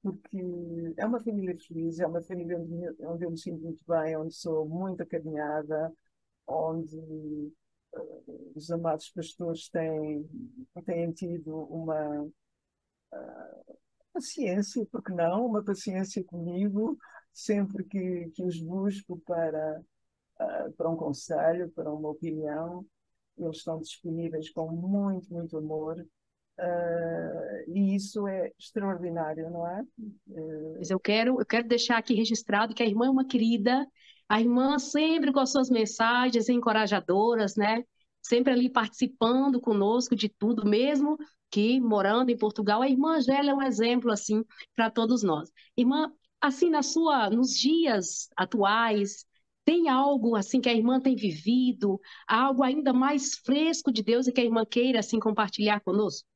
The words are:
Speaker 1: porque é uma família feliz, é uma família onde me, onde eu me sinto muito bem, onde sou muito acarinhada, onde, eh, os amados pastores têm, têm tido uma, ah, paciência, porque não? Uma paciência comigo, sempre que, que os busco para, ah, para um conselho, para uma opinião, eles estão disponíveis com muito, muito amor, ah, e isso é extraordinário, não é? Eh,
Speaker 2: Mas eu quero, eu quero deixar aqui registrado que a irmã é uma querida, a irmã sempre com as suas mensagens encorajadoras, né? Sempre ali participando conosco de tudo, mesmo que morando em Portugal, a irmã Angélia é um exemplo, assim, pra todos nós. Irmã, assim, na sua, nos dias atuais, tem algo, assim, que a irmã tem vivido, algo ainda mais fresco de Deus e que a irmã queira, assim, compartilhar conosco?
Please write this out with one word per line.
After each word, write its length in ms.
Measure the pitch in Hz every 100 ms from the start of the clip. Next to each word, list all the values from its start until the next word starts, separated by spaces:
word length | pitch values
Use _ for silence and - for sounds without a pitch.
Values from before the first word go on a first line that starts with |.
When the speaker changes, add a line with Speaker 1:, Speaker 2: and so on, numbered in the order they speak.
Speaker 1:
porque 360 | 196 - - 190 180 175 170 170 165 160
é 100 | 214
uma 140 | 240
família 360 | 233 208 185 170 -
feliz, 320 | 165 165 165
é 60 | 170
uma 160 | 170
família 360 | 170 185 170 175
onde 140 | 165
me, 180 | 170 175 - 160
onde 180 | 170
eu 60 | 170
me 80 | 165
sinto 240 | 175 165
muito 220 | 165 160 -
bem, 300 | 165 160 156
onde 180 | 160
sou 340 | - 175 156 156
muito 320 | 165 190 180
acarinhada, 920 | 170 165 156 151 151 151 151 156 160 - _ _ _ _ -
onde, 480 | 156 160 165 160 156 156 156 151 151 147 _ _ _ _
eh, 60 | - - - - - - 151
os 120 | 156
amados 360 | 170 165 156 -
pastores 580 | - 160 - 175 165 -
têm, 600 | 175 160 156 156 151 156 - - - 262 180
têm 280 | 165 170 170
tido 440 | 165 175 170 151 156 151
uma, 580 | 165 160 156 151 147 151 _ _ _ _ _ _ _ _
ah, 500 | - 60 60 - 50 - - _ _ _
paciência, 760 | 349 - - 226 185 202 254 208
porque 200 | 226 202
não? 340 | 180 170 190 247
Uma 180 | 208
paciência 580 | 202 196 - 185 190 -
comigo, 720 | 180 175 170 175 208 196 226 - - - _
sempre 500 | - - 208 196 202
que, 460 | 185 196 180 175 170
que 100 | -
os 160 | 185 165
busco 580 | 165 190 196 196 - 170 -
para, 560 | 170 165 156 156 156 175 _ _ _ _ _
ah, 300 | - - - -
para 140 | 165
um 60 | 165
conselho, 720 | 156 143 - 156 160 175 170
para 220 | 165 151
uma 180 | 151 151
opinião, 760 | 151 165 156 156 147 165 180 - _ _ _ _ -
eles 200 | 165 160
estão 240 | - 160
disponíveis 680 | 160 - 175 165 165 160 156
com 200 | - 160
muito, 640 | 165 185 202 202 190 175
muito 240 | 170 165 160
amor, 480 | 151 156 156 165 160 _ _ _ _ -
ah, 1040 | 175 175 170 170 165 165 165 160 - 202 -
e 300 | 180 196 196
isso 320 | 196 214 202
é 240 | 190 175 _
extraordinário, 920 | - - 196 180 175 170 156 160 160
não 160 | 170 170
é? 160 | 185 262 - 214 - -
Eh, 440 | - 160 156 156 160
Speaker 2:
Mas 120 | 180
eu 100 | 185
quero, 400 | - 208 233 254
eu 60 | -
quero 200 | 220 233
deixar 300 | 240 - 233
aqui 180 | 220
registrado 600 | 220 220 220 - 208 220
que 100 | 220
a 20 | 233
irmã 200 | 208 247
é 40 |
uma 160 | 262 262
querida, 580 | 240 226 233 208 262 285 _ - - _
a 120 | 214
irmã 380 | 233 240 269 277
sempre 540 | - 294 311 320 285
com 80 | 269
as 100 | 262
suas 180 | 277 262
mensagens 800 | 240 214 - 226 247 254 233 220
encorajadoras, 1080 | 240 233 214 214 202 175 190 220 233 202 208
né? 260 | 208 226 247 _ _ _
Sempre 300 | - 240 262
ali 180 | 247 247
participando 880 | 254 220 - 262 - 226 254 277 247
conosco 540 | 247 208 196 233 247
de 140 | 220 208
tudo, 360 | _ 208 226
mesmo 540 | 208 208 269 294 294 311 - _ _
que 300 | 208 214 262
morando 500 | 233 208 196 226 254
em 60 | 233
Portugal, 460 | 214 208 202 214
a 60 | 262
irmã 280 | 262 311 320
Angélia 360 | 247 277 285
é 20 |
um 80 | 277
exemplo, 480 | 269 208 233 247 240
assim, 340 | 208 - 214 220 - -
pra 160 | - 226
todos 320 | 226 226 247
nós. 300 | 202 151 165 _ _ -
Irmã, 360 | 247 294 311 - _ _
assim, 280 | 285 269 349
na 140 | 302
sua, 480 | 277 330 330 277 208
nos 200 | 220 254
dias 760 | - 254 320 330 214 180 - - -
atuais, 880 | 185 226 196 220 233 208 202 - - _ _ _
tem 240 | - 339 330
algo, 460 | 254 277 277 226
assim, 260 | 226 196 262
que 80 | 247
a 60 |
irmã 240 | 233 233 262
tem 160 | 262
vivido, 840 | 233 202 151 196 247 254 214 202 196 - - -
algo 380 | 220 269 262
ainda 280 | 262 285 269
mais 440 | 254 269 294 277 -
fresco 560 | - 277 320 330 -
de 100 | 220
Deus 240 | 214 233 254
e 60 |
que 80 | 247
a 40 |
irmã 200 | 240 226
queira, 340 | 220 240 247 233
assim, 220 | 208 226
compartilhar 600 | 220 214 214 - 208 208
conosco? 460 | - 196 208 - -